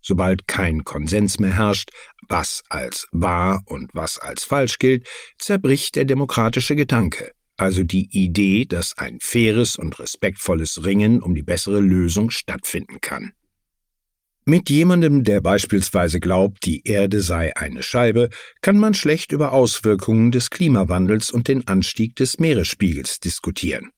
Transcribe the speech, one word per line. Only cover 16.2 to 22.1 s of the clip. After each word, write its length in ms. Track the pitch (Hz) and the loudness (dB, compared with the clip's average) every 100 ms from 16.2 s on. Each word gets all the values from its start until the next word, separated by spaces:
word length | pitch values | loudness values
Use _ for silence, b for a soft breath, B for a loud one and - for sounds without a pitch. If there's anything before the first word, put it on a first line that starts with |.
glaubt, 440 | 87 92 98 98 - | 0 2 2 0 -4
die 220 | 80 - | -4 -2
Erde 320 | 101 98 101 | 0 2 0
sei 340 | 87 85 82 - | 0 -2 -2 -4
eine 260 | 76 64 | -8 -8
Scheibe, 460 | - 120 120 110 120 B B B | -4 0 2 4 0 B B B
kann 160 | - 202 | 4 4
man 160 | 220 | 4
schlecht 400 | 202 151 160 - | 2 0 0 -2
über 180 | 147 147 | -2 2
Auswirkungen 800 | 135 120 - 110 98 - 113 117 | 4 2 2 0 2 2 4 4
des 180 | 123 - | 2 -2
Klimawandels 800 | - 170 120 87 90 92 110 - | -2 2 2 2 2 2 2 0
und 180 | 120 120 | -2 0
den 180 | 135 123 | -2 2
Anstieg 480 | 95 92 - 113 | 0 0 -2 -4